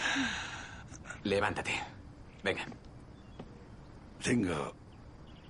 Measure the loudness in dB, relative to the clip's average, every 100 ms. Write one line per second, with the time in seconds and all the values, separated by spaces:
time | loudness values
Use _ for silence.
0 | 4 4 4 2 -2 -6 -6 -8 -10 -10
1 | -10 -2 4 6 6 4 0 0 -2 -8
2 | -14 -14 -14 0 2 2 0 -8 -12 -14
3 | -14 -14 -14 -12 -12 -12 -14 -14 -14 -14
4 | -14 -2 6 8 8 4 0 -4 -14 -14
5 | -14 -14 -14 -14